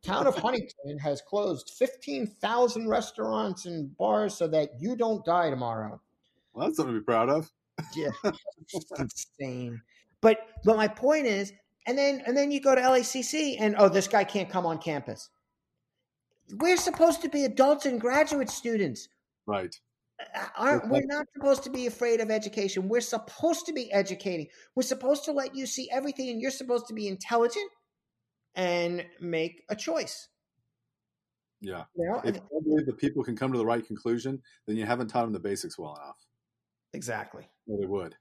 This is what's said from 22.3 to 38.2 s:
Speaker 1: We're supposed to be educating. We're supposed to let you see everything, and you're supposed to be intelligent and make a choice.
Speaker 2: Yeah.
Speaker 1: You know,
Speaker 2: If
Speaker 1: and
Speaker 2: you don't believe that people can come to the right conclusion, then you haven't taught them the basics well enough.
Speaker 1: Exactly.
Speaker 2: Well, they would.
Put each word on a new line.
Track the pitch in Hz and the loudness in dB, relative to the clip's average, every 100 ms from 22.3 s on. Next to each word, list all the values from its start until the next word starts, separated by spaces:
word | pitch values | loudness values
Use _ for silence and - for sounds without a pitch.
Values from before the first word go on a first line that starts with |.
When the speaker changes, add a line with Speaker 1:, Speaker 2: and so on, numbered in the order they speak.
| 220 214 208 196 190 185 | -2 -2 -4 -2 -2 0
Speaker 1:
We're | 233 | 0
supposed | 233 226 - - 320 320 - | 0 -6 -6 -2 0 0 -2
to | |
be | 302 233 | -6 0
educating. | 202 196 185 196 175 151 - _ - | 0 0 -4 -4 -6 -8 -16 _ -2
We're | |
supposed | 254 262 254 285 302 | -2 -2 0 0 0
to | |
let | 285 262 269 | -4 -4 -6
you | 254 | -8
see | - 254 | -6 -4
everything, | 254 285 277 262 | -2 -2 -4 -6
and | 226 | -2
you're | 254 | -4
supposed | 262 254 240 233 | -6 -2 -2 -2
to | |
be | 220 208 | -8 -6
intelligent | 190 - 233 233 403 403 _ _ _ _ _ _ _ _ | -6 -2 2 2 0 -8 _ _ _ _ _ _ _ _
and | - 180 175 175 175 175 - | -4 0 0 0 -2 -8 -10
make | 175 165 170 170 - | -4 -2 -2 -6 -10
a | 214 | -6
choice. | - 320 196 - - _ _ _ _ _ _ _ _ _ _ _ _ _ | -2 -2 -4 -10 -16 _ _ _ _ _ _ _ _ _ _ _ _ _
Speaker 2:
Yeah. | 196 90 - 170 | -10 -10 -10 -6
Speaker 1:
You | 170 | -4
know, | 233 | -2
Speaker 2:
If | - | -2
Speaker 1:
and | - | -6
Speaker 2:
you | - | -6
don't | 151 | -6
believe | 156 151 131 | 0 2 0
that | 113 | -2
people | 139 147 | -2 -2
can | 123 113 | -4 -2
come | 131 | -2
to | 123 | 0
the | 110 | 2
right | 120 113 | 0 -2
conclusion, | 104 120 117 120 135 _ _ - | -8 -2 -2 -2 -8 _ _ -6
then | 107 | -4
you | 107 | 0
haven't | 120 117 | -2 0
taught | 123 | -2
them | 117 | -2
the | 101 | -2
basics | 95 98 180 - | -4 -6 -6 -10
well | 85 147 | -12 -14
enough. | 143 - _ _ _ _ _ _ _ | -18 -20 _ _ _ _ _ _ _
Speaker 1:
Exactly. | 143 117 110 104 - - _ - | -12 -6 -6 -8 -16 -20 _ -8
Speaker 2:
Well, | 104 | -6
they | 98 | -4
would. | 98 87 - | -4 -6 -14